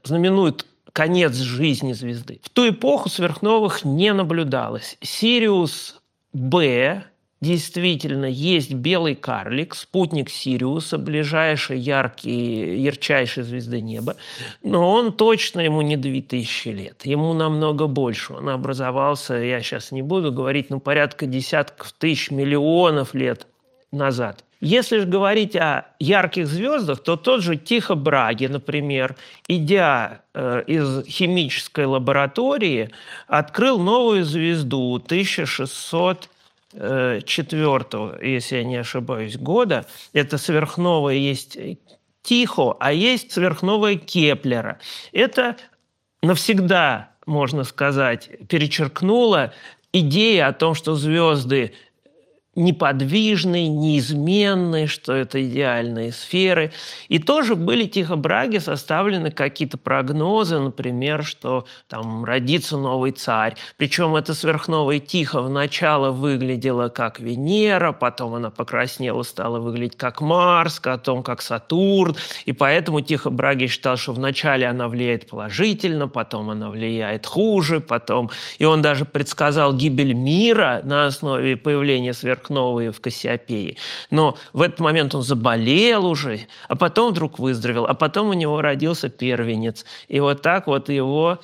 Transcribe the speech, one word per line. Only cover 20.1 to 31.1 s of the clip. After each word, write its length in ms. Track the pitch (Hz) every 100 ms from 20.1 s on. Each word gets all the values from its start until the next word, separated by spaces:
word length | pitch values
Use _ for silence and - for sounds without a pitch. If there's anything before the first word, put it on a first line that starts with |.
| 190 156
говорить, 380 | 127 131 185 -
но 100 | 139
порядка 460 | 139 147 147 - 143
десятков 640 | 131 127 156 143 - -
тысяч 380 | - 160 156 -
миллионов 840 | 139 139 147 147 170 175 151 131
лет 320 | 135 127 117 - _ _ _ -
назад. 500 | 143 139 123 117 - _ -
Если 380 | 147 233 - 220
же 60 | 185
говорить 480 | 190 196 214 208 -
о 280 | 160 139 - -
ярких 460 | 139 196 180 - 156
звездах, 540 | 165 240 302 180 135
то 140 | - 170
тот 260 | - 254
же 140 | 175 156
Тихо 380 | - 233 -
Браги, 520 | 170 139 143 113 113 131
например, 680 | 139 - 147 143 135 131 135 - - -
идя, 760 | 175 151 196 165 131 110 110 _
э, 280 | - 127 123 -
из 380 | 160 143 131
химической 800 | -